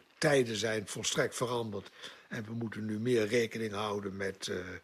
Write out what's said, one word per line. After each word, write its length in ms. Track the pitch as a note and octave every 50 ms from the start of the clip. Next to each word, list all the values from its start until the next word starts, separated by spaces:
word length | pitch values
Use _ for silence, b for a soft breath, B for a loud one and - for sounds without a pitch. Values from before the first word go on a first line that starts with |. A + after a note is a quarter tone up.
| - _ _ -
tijden 380 | - D3+ C#3+ C#3 B2 A#2 A2
zijn 320 | G2+ A2 A2+ A2 A2 G2 -
volstrekt 480 | - A2 G2+ - - D3+ C3 A2 -
veranderd 540 | - B2+ A#2 B2 A#2+ A#2 A2 G2+ G2 - - B B B B B B B B
en 180 | - A#2+ G#2+
we 80 | G#2+ A2+
moeten 320 | A#2 A#2 G#2+ G2 G#2+ G#2+
nu 140 | A2 G#2+ G#2+
meer 280 | A2+ B2+ B2 A2+ G#2+ G#2
rekening 460 | A#2+ A#2+ A2+ A2 - A2+ A2+ G#2+ G2+
houden 420 | G2+ G#2+ G#2 G2+ G#2 G2+ G2 F#2
met, 320 | G2 G2 F#2+ F#2+ - - -
eh, 180 | G2+ F2+ F2+ F#2 F#2+ F2